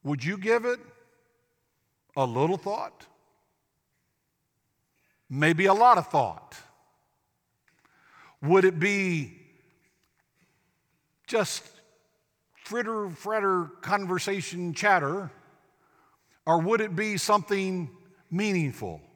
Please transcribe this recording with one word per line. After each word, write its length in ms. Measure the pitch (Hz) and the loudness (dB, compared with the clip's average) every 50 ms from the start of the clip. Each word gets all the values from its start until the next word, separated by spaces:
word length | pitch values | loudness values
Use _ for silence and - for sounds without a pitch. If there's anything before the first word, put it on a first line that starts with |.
| _ | _
would 200 | 139 147 139 117 | -4 -6 -4 -4
you 140 | 156 196 202 | -6 -6 -4
give 260 | 190 220 226 240 226 | 0 0 0 0 0
it 160 | 247 247 247 - - - _ _ _ _ _ _ _ _ _ _ _ _ _ _ _ _ _ _ _ _ _ _ _ _ | -2 -6 -6 -8 -20 -20 _ _ _ _ _ _ _ _ _ _ _ _ _ _ _ _ _ _ _ _ _ _ _ _
a 80 | 139 135 | -2 -2
little 320 | 123 113 123 139 160 185 | -2 0 0 0 0 -2
thought? 500 | 185 - 196 202 220 - - _ _ - _ _ _ _ _ _ _ _ _ _ _ _ _ _ _ _ _ _ _ _ _ _ _ _ _ _ _ _ _ _ _ _ _ _ _ _ _ _ _ _ _ _ _ _ _ | -4 -4 -6 -6 -6 -8 -10 _ _ -20 _ _ _ _ _ _ _ _ _ _ _ _ _ _ _ _ _ _ _ _ _ _ _ _ _ _ _ _ _ _ _ _ _ _ _ _ _ _ _ _ _ _ _ _ _
Maybe 380 | 131 135 151 160 165 156 190 | -4 2 2 2 4 4 4
a 80 | 190 196 | 4 6
lot 240 | 208 233 247 240 185 | 6 8 6 6 6
of 80 | 160 - | 4 0
thought. 480 | - 151 127 101 82 - - - - - - - _ _ _ _ _ _ _ _ _ _ _ _ _ _ _ _ _ _ _ _ _ _ _ _ _ _ _ _ _ - - - _ _ - | 0 0 0 0 -4 -10 -18 -20 -20 -20 -20 -20 _ _ _ _ _ _ _ _ _ _ _ _ _ _ _ _ _ _ _ _ _ _ _ _ _ _ _ _ _ -20 -20 -20 _ _ 0
Would 240 | 143 170 190 185 | 4 4 6 6
it 120 | 190 180 160 | 6 2 2
be 600 | 156 202 202 202 196 185 175 160 143 - - - - _ _ _ _ _ _ _ _ _ _ _ _ _ _ _ _ _ _ _ _ _ _ _ _ _ _ _ _ _ _ _ _ _ _ _ _ | 0 0 0 0 0 -2 -2 -4 -4 -6 -12 -20 -20 _ _ _ _ _ _ _ _ _ _ _ _ _ _ _ _ _ _ _ _ _ _ _ _ _ _ _ _ _ _ _ _ _ _ _ _
just 360 | - - 226 196 - - - - - - - _ _ _ _ _ _ _ _ _ _ _ _ _ _ _ _ - | -4 0 0 0 0 -4 -10 -12 -16 -20 -20 _ _ _ _ _ _ _ _ _ _ _ _ _ _ _ _ -16
fritter, 440 | - 208 240 240 214 226 220 208 196 | -8 -6 -6 -4 -4 -4 -6 -6 -8
fretter, 640 | 165 - - 196 220 220 202 196 190 180 170 151 - - | -10 -10 -6 -4 -2 0 2 2 2 0 -2 -4 -10 -16
conversation, 920 | - - 190 202 196 180 185 180 - - 196 196 170 - - 175 180 175 156 | -4 -2 -2 -2 0 -2 -4 -4 -2 -4 -4 -4 -6 -8 -8 -6 -6 -6 -6
chatter, 560 | - - 208 196 180 147 139 160 196 196 156 - - _ _ _ _ _ _ _ _ _ _ _ _ _ _ _ _ _ _ _ _ _ | 0 2 4 4 4 2 0 -4 -4 -8 -10 -14 -18 _ _ _ _ _ _ _ _ _ _ _ _ _ _ _ _ _ _ _ _ _
or 160 | - 165 170 | 0 2 2
would 220 | 160 185 226 226 214 | 2 2 0 0 0
it 120 | 214 175 | -2 -4
be 220 | 160 214 214 208 | -4 -4 -4 -4
something 720 | 180 - - 208 208 165 - 202 196 190 190 185 185 170 131 - - _ _ _ _ _ _ | -4 0 2 0 0 2 0 -2 -2 -2 -2 -4 -4 -6 -8 -12 -18 _ _ _ _ _ _
meaningful? 680 | 160 175 208 214 196 180 160 139 120 - - 95 80 76 - - _ | -4 -2 -2 0 0 0 0 -2 -4 -6 -10 -10 -10 -12 -16 -20 _